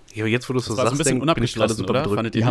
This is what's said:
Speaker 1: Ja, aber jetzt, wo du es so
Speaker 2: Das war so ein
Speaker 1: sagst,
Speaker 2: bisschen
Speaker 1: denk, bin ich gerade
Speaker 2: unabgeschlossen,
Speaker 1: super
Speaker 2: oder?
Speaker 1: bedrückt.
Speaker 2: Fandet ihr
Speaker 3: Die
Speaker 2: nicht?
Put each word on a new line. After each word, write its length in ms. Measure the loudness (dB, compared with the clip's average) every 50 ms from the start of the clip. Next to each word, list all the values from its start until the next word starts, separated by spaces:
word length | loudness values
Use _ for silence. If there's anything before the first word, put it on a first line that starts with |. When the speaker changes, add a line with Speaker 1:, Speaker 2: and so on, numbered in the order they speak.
| -20 -12
Speaker 1:
Ja, 120 | -6 -4 0
aber 40 | 0
jetzt, 200 | 0 0 -2 -2
wo 20 | -2
du 40 | -2
es 80 | -2
so 60 | -2 -2
Speaker 2:
Das 40 | 0
war 60 | 0
so 40 | 0
ein 60 | 0
Speaker 1:
sagst, 120 | 0 0 0
Speaker 2:
bisschen 120 | 0 0
Speaker 1:
denk, 140 | 0 0 0
bin 80 | 0 0
ich 100 | -2 0
gerade 180 | 0 0 0
Speaker 2:
unabgeschlossen, 60 | 0 -2
Speaker 1:
super 120 | -2 0
Speaker 2:
oder? 100 | 0 0
Speaker 1:
bedrückt. 140 | 0 0 -2 -2
Speaker 2:
Fandet 160 | -2 0 0
ihr 60 | 2
Speaker 3:
Die 40 | 2
Speaker 2:
nicht? 20 | 2